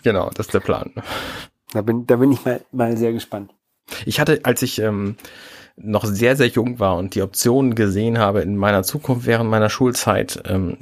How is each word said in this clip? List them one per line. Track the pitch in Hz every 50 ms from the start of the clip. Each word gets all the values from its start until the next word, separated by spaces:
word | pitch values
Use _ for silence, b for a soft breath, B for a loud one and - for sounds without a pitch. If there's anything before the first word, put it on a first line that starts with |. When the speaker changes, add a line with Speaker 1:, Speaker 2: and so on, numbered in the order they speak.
| -
Speaker 1:
Genau, | 123 101 92 - -
das | - - 104
ist | - -
der | 98
Plan. | - - - - - - - 107 B B B B B B B B B B _ _ _ -
Speaker 2:
Da | - 110
bin, | 101 113 113 120 120
da | 117 123
bin | 117 131 139
ich | 131 - -
mal, | 127 120 - - _
mal | - 127 120 117 117
sehr | 110 117 117
gespannt. | 117 113 - - 113 101 101 98 _ _ _ _ _ _ _ B B B B
Speaker 1:
Ich | - - -
hatte, | 151 156 180 - -
als | 127 120 -
ich, | 127 120 - -
ähm, | 107 110 104 101 101 98 110 B B B B B B B B B B B B -
noch | 101 107 104 101 -
sehr, | 104 101 95 117 120 135
sehr | 143 127 113
jung | - 120 110 123 123 117
war | 101 95 90
und | 85 95 95 -
die | 98
Option | 95 95 - - - 120 120 135 135 127 113
gesehen | 117 107 101 92 101 110 117 117 117
habe, | 107 98 101 107
in | - 92 101
meiner | 101 98 104 101 95
Zukunft | 95 - - 147 - - 127 120 123
während | - 117 117 117 110
meiner | 110 107 107 104
Schulzeit, | - - 131 127 120 - - 113 98 101 - - - - -
ähm, | - 98 95 92 - - -